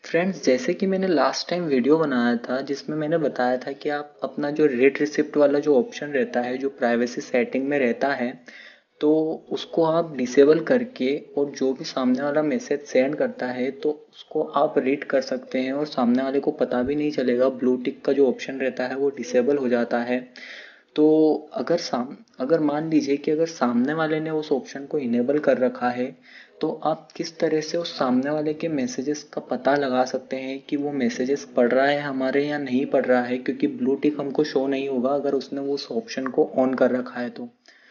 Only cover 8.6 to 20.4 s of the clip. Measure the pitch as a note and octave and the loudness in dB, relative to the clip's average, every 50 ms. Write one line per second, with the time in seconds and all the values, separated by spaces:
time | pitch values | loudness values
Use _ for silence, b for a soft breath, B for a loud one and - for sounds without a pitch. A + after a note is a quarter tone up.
8.6 | B B B B B B _ _ - D3+ D#3 D#3 D#3 D#3+ D#3+ - - - D3+ C3 | B B B B B B _ _ 2 2 4 4 2 -2 -4 -8 -8 -8 -8 -8
9.6 | - - - - E3 D#3+ D#3+ E3+ E3+ E3 D3+ B2+ B2 B2 - C#3+ C#3 C#3+ D#3+ E3+ | -8 -4 0 2 2 4 4 2 0 0 -2 -4 -4 2 6 8 8 8 8 4
10.6 | D#3+ - C3+ B2 A#2+ A#2 - - B2+ C3 C#3+ - - - - C#3+ C#3+ C#3+ C#3+ - | 4 2 2 2 2 -2 -4 -2 -2 0 0 -2 -4 -6 -2 -2 -2 -2 -2 -2
11.6 | C3+ C3 C3 C3 D#3+ - - C#3 C3 B2+ B2+ B2+ C#3+ D3 C#3+ D3+ D3+ D3+ C3 A#2 | -2 -2 -2 -2 -6 -8 -4 -2 2 2 2 2 0 0 0 0 0 2 0 -2
12.6 | - - C#3+ C#3 - - - C3 B2+ C#3 D3+ D3 C#3 A#2+ A2+ - C3 B2 B2 B2+ | -2 -2 -4 -4 -4 0 2 2 4 4 2 0 -2 -2 -2 -4 -6 -6 -4 -4
13.6 | B2 C#3 C3 - - D3+ D3+ - - _ _ - - _ - D#3 D3+ - - C#3+ | -4 -4 -4 -2 -2 -2 -4 -4 -12 _ _ -20 -20 _ -4 -4 -4 0 2 2
14.6 | D3 D3 - C#3+ B2+ C3 C#3+ D3 - - - C3+ B2+ - C3 B2+ B2+ - - C3 | 2 2 2 0 0 0 -2 -2 -2 0 0 0 0 0 -6 -8 -8 -6 -4 -4
15.6 | B2+ C3 C3+ C#3+ D3+ D3 - - B2 A#2 A#2+ B2+ C3+ C3+ C3 C#3+ C3+ D#3 D3 - | -4 -2 -2 -4 -4 -4 -2 0 2 2 2 2 0 0 -2 0 0 -2 0 0
16.6 | E3+ - B2+ B2 B2+ C3 D3 D3 D3 D3+ D3 - B2+ B2+ A#2+ A#2+ B2+ C3+ C3 A#2+ | -2 0 0 -2 0 0 -2 0 -2 -2 -2 0 0 0 2 4 2 2 0 0
17.6 | - B2+ B2+ B2 - C#3+ C3 - - - C#3 C3+ C#3 B2+ A#2 - - - C3+ C3 | 0 0 0 2 -2 -6 -6 -4 -2 0 4 4 4 4 2 -2 -6 -10 -6 -4
18.6 | C3 C3 B2 - B2+ B2+ C3+ C3+ C#3 C#3+ - - A#2+ - B2+ B2 A#2+ C3+ C#3 C#3 | -4 -4 -2 -4 -6 -4 -4 -2 -2 -2 -2 -4 -10 0 0 2 2 2 0 0
19.6 | C3 A#2+ B2 A#2+ A#2+ A#2 - A#2+ A#2+ B2 B2 B2+ B2+ - B B | 0 0 0 0 0 0 -2 -2 0 -2 -2 -4 -4 -8 B B